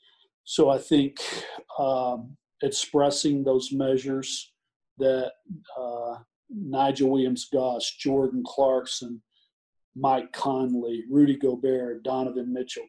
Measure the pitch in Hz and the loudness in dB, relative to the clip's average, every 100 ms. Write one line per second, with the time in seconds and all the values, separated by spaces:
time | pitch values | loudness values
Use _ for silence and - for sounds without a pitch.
0 | _ _ _ _ - - 143 135 - 147 | _ _ _ _ -6 2 4 4 2 2
1 | 139 - - - - - - - 135 131 | 2 -2 -10 -8 -10 -14 -12 -4 0 0
2 | 127 123 123 - _ _ 139 - - 147 | -2 -4 -10 -18 _ _ -4 -4 0 4
3 | 143 143 156 143 135 131 131 135 135 131 | 4 2 0 2 2 2 2 -2 2 0
4 | 135 135 131 - - _ _ _ _ - | 0 -4 -4 -10 -12 _ _ _ _ 0
5 | 131 131 127 - 277 165 - 127 123 120 | 2 2 -2 -8 -16 -16 -12 -10 -8 -6
6 | 117 117 - _ _ 220 151 139 139 139 | -8 -10 -16 _ _ -10 -4 0 0 2
7 | 135 135 127 123 - 135 127 120 - - | 2 4 2 -2 -2 0 0 -2 -4 -4
8 | 143 135 135 127 123 - 135 127 127 - | 0 2 2 -2 -6 2 2 2 -2 -8
9 | 120 117 - _ _ _ _ _ _ 131 | -10 -12 -16 _ _ _ _ _ _ -2
10 | 135 131 - - 139 131 131 123 117 117 | 2 2 0 -4 -2 0 0 0 -2 -6
11 | 113 143 143 139 135 123 131 127 123 113 | 2 6 6 4 0 0 0 0 -2 -6
12 | 127 131 127 127 123 123 127 120 | -4 -2 -2 -4 -4 -4 -6 -10